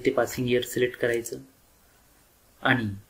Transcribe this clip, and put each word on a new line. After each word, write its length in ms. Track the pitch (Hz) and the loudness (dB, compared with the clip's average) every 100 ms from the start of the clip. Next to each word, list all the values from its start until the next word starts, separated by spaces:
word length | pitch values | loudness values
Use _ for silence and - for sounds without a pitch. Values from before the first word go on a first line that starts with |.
| 135 | 0
ते 60 | |
passing 380 | 127 117 - 123 | 2 0 0 2
year 140 | 120 | 2
select 360 | 120 127 123 - | 0 0 -2 0
करायचं 380 | 120 117 113 135 - _ _ _ _ _ _ _ _ _ _ - | 0 0 -4 -10 -14 _ _ _ _ _ _ _ _ _ _ -2
आणि 240 | 131 123 110 98 | 2 2 0 -6